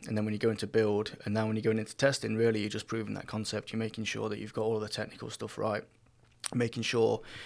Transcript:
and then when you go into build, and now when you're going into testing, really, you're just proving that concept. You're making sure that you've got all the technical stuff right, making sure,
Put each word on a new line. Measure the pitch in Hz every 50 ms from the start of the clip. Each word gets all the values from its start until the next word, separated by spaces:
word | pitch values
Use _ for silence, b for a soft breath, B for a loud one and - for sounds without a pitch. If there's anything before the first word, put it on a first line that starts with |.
| - -
and | 110 107
then | 107
when | 107 104
you | 104
go | 117 113
into | 110 101 -
build, | 104 - 113 110 104 104 101 107 - - - -
and | 104
now | 101 110 110
when | 110 110
you're | 110
going | 107 117 110 110
into | 107 - -
testing, | - 139 139 135 - - 110 110
really, | 110 117 117 110 107
you're | 101 107
just | - 110 - -
proving | 113 113 107 104 104
that | 98 - -
concept. | - 107 107 - - 104 - -
You're | - 113
making | 113 110 - - 110
sure | 104 - 110 110 107
that | 104 107
you've | 101 107
got | - -
all | 107 110 113 110
the | 107 104
technical | - - 107 - - - - 113
stuff | 107 - 110 107 -
right, | - 104 110 104 104 - - _ _ _ - _ _ _ _ _ _ - -
making | - 123 120 113 - 120
sure, | 113 - - 120 113 110 110 110 B B B B B